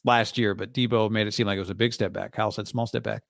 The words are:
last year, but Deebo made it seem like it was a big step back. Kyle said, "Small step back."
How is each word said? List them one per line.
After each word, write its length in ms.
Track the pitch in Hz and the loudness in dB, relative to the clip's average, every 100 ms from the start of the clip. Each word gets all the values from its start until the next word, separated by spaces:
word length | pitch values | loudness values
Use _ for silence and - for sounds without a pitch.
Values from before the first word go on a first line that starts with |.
last 340 | 123 120 107 - | 4 4 4 2
year, 160 | 107 | 0
but 200 | 98 98 | 0 -4
Deebo 360 | - 120 117 107 | -2 2 2 2
made 180 | 110 104 | 2 0
it 60 | |
seem 140 | 113 104 | 0 0
like 80 | 98 | 0
it 60 | |
was 80 | 92 | -4
a 60 | 95 | 0
big 180 | 117 | 0
step 180 | - 95 | 0 -4
back. 220 | 95 95 | -2 -8
Kyle 180 | - 107 | -2 -2
said, 160 | - 104 | -2 -6
"Small 180 | 120 117 | -4 -4
step 180 | 120 | -4
back." 200 | 113 107 - | -4 -6 -10